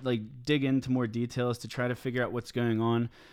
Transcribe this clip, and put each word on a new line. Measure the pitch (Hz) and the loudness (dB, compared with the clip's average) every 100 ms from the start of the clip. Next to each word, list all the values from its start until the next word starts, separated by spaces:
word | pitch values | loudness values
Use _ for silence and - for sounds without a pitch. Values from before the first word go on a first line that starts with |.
like, | 127 120 110 127 | -2 -2 -4 -6
dig | 123 147 | 0 2
into | 135 135 127 | 4 2 2
more | 127 117 | 0 0
details | 117 120 127 123 120 | -2 -2 0 -2 -2
to | 113 | -6
try | - 123 | -2 -2
to | |
figure | 120 131 123 | -2 -2 -2
out | 113 | -2
what's | 120 - | -2 -4
going | 123 120 113 | 0 2 2
on. | 117 117 120 - - | 4 2 0 -6 -20